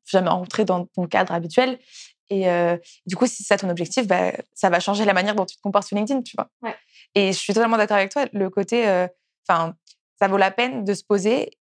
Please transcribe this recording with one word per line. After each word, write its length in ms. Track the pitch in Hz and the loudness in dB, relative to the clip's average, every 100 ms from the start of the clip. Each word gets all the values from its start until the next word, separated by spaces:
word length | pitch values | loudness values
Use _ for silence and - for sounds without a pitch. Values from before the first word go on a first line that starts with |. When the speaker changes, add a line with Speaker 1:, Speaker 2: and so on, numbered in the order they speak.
| - | 0
Speaker 1:
jamais 240 | 190 175 | 0 2
rencontrées 340 | 180 180 - | 0 -2 -2
dans 220 | 202 180 175 | 0 -2 -4
ton 200 | - 175 | -6 -2
cadre 280 | 185 190 | 0 0
habituel. 440 | 170 165 247 262 247 _ - - _ - | -2 0 0 0 -4 _ -20 -20 _ -6
Et, 180 | 196 185 | 0 2
euh, 300 | 175 170 175 - - | 2 2 0 -6 -18
du 120 | 180 180 | -10 0
coup, 100 | 247 | 0
si 160 | - | -2
c'est 60 | - | -2
ça 100 | 196 | 0
ton 100 | 190 | 0
objectif, 380 | 170 170 - 208 | -4 -2 -2 0
bah, 260 | 180 180 - - | 0 0 -4 -12
ça 160 | - 190 | -2 0
va 100 | 175 | 2
changer 240 | 196 202 | 0 0
la 80 | 208 | 2
manière 220 | 185 202 | 2 0
dont 100 | 208 | -2
tu 120 | 175 - | -4 -6
te 40 | |
comportes 260 | 202 202 - | -2 -2 0
sur 80 | 202 | -4
LinkedIn, 260 | 214 269 | -2 -4
tu 140 | 247 - | -4 -8
vois. 100 | - _ | -10 _
Speaker 2:
Ouais. 120 | 226 - _ - _ | -12 -12 _ -20 _
Speaker 1:
Et 180 | 202 190 | 2 2
je 60 | 180 | 0
suis 140 | - | 0
totalement 240 | 214 233 226 | 2 2 2
d'accord 200 | 208 202 | 2 2
avec 140 | 196 | 0
toi. 120 | 285 262 | -2 -4
Le 160 | 208 190 | -2 -2
côté, 400 | 202 196 240 214 | -2 -2 0 2
euh, 180 | 180 180 _ _ _ - | 2 0 _ _ _ -2
'fin, 280 | 170 165 160 _ _ _ - | 0 0 -8 _ _ _ -2
ça 80 | 196 | 2
vaut 80 | 196 | 4
la 140 | 190 | 2
peine 340 | 190 247 262 | 2 -2 -2
de 80 | 196 | -4
se 80 | 196 | -4
poser 480 | - 202 208 269 - _ | 0 0 2 0 -2 _